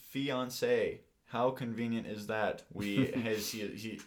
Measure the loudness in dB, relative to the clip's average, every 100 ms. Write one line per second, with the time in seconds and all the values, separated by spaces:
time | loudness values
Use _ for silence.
0 | -8 -4 0 0 -2 0 4 4 4 -2
1 | -10 _ -6 2 2 2 -2 -2 0 0
2 | -2 -6 -2 0 2 0 -6 -4 0 2
3 | 2 2 0 0 -2 -4 -6 -6 -8 -8